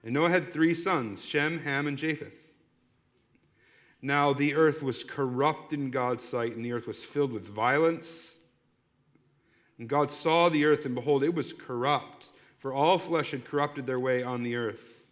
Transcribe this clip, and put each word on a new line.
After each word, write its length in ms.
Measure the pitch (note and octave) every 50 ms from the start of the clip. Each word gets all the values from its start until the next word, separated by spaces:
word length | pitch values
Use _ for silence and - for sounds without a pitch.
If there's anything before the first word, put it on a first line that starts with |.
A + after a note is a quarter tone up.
| -
And 100 | A2+ A#2+
Noah 160 | C#3+ E3 E3+
had 200 | F3 F#3 E3 -
three 220 | - D3 D#3+ E3 E3+
sons, 480 | E3 - F#3+ F#3 D3+ A#2+ A2 G2 F#2+ -
Shem, 340 | - - D3 D3 D#3 E3+ D#3+
Ham, 300 | C3 C#3+ C#3 C#3 C#3+ D3
and 100 | C#3+ C3+
Japheth. 340 | D#3 D#3 D3+ D3 - - - - _ _ _ _ _ _ _ _ _ _ _ _ _ _ _ _ _ _ _ _ _ _ _ _ _ _ _ _ _ _ _ _
Now 320 | - C3+ C#3+ D3 C#3+ C#3+
the 220 | C#3 C3 C#3+ D3 C#3
earth 260 | D#3 D#3+ D#3 C#3+ D#3
was 220 | C#3+ C3+ A#2 -
corrupt 720 | - - - - C#3 B2+ B2 B2+ C#3 D#3 D3+ - - -
in 180 | D#3 D3 C#3 C3
God's 340 | B2+ C3+ B2 B2 B2 B2 -
sight, 300 | - - B2 A#2 A#2 A2
and 100 | A#2 A#2
the 80 | A#2+
earth 140 | A#2+ A#2+ A2+
was 180 | A2+ G#2 - -
filled 280 | - - C#3+ C#3+ C3+
with 140 | A#2+ G#2+ F#2+
violence. 920 | G2+ G2+ G#2+ A2+ B2 C3+ D3 E3 E3 E3+ D#3 - - - - - - - - _ _ _ _ _ _ _ _ _ _ _ _ _ _ _ _ _ _ _ _ _ _ _ _ _ _ _ -
And 100 | A#2 A2+
God 220 | C3+ D3 D3 -
saw 380 | - - - E3 D#3+ E3+ E3+ F3
the 160 | D#3 D3+ D3
earth, 220 | D3+ D3+ C#3+ -
and 80 | C3+ B2+
behold, 300 | B2 A2+ C#3+ D3 C#3 C3+
it 100 | D#3 F3
was 180 | D#3 C3 -
corrupt, 800 | - - - - B2+ A#2+ B2 C#3 D3 C3 - - - - - - _ - - _ _ _
for 140 | - C3+
all 260 | C3 C#3 D3 D#3+ F#3+ F3
flesh 340 | - - E3 D#3+ D3 -
had 120 | - C3+ B2
corrupted 420 | - - C#3+ C#3+ D3 D3 D3 C3
their 140 | B2 B2+ B2+
way 220 | B2+ C3 B2+ B2
on 200 | B2 B2 B2+ A#2+
the 140 | A#2+ A#2+ A#2+
earth. 460 | A#2+ A#2 A2 G#2 - - - - - _ _